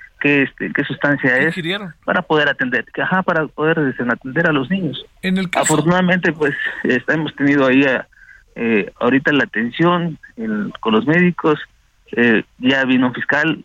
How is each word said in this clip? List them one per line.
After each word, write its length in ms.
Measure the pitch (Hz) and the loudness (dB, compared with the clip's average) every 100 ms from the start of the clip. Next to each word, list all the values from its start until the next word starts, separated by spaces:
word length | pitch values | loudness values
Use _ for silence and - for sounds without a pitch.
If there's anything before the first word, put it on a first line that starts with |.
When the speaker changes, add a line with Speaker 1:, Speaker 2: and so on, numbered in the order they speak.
| - _ | -20 _
Speaker 1:
qué, 220 | 143 143 | 0 2
este, 300 | 135 - - | 0 -4 -6
qué 100 | - | -4
sustancia 480 | 135 139 147 143 135 | -4 -2 -2 0 2
Speaker 2:
¿Qué 60 | 123 | 2
Speaker 1:
es, 40 | 156 | 0
Speaker 2:
ingirieron? 460 | 170 160 202 190 - | -2 -4 -6 -8 -8
Speaker 1:
para 180 | - - | -4 -2
poder 260 | - 156 147 | 0 2 2
atender, 360 | 139 131 120 - | 0 -2 -4 -4
que, 100 | - | -6
ajá, 200 | 143 185 | -2 -2
para 240 | 185 165 143 | 0 -2 -2
poder, 320 | - 156 165 | -2 0 0
este, 240 | 139 123 | 0 -2
atender 460 | 123 120 131 131 170 | -4 -4 -4 -2 0
a 40 | |
los 160 | 147 131 | 0 0
niños. 360 | 190 165 - - _ | -2 -4 -6 -12 _
Speaker 2:
En 160 | 190 190 | -2 -2
el 100 | 180 | -2
caso 240 | 135 135 | -2 0
Speaker 1:
Afortunadamente, 580 | 156 151 180 180 185 175 | 2 2 2 2 2 0
pues, 220 | 156 147 - - - | 0 -2 -2 -6 -4
este, 320 | - 127 - | -2 -2 0
hemos 200 | 156 147 - | -2 -4 0
tenido 280 | 139 143 131 | 2 4 4
ahí 180 | 127 | 4
a, 240 | 139 120 - _ - - _ - | 4 0 -6 _ -20 -20 _ -6
eh, 360 | 117 110 90 - | 0 0 0 -2
ahorita 320 | 120 131 151 | 0 2 2
la 120 | 147 | 0
atención, 760 | 113 104 117 - 170 175 170 147 - - | 0 -2 -4 0 2 2 -2 -8 -14 -10
el, 360 | 110 107 - - | -6 -4 -6 -6
con 120 | - | 0
los 140 | 113 131 | 0 2
médicos, 540 | 165 180 165 160 151 - _ _ _ _ - | 2 2 2 0 0 -4 _ _ _ _ 0
eh, 260 | 120 110 - - | 2 2 -2 -4
ya 260 | 127 135 | 0 0
vino 220 | 131 127 127 | 2 2 2
un 80 | |
fiscal, 480 | 120 110 139 160 165 | -2 -2 0 0 -4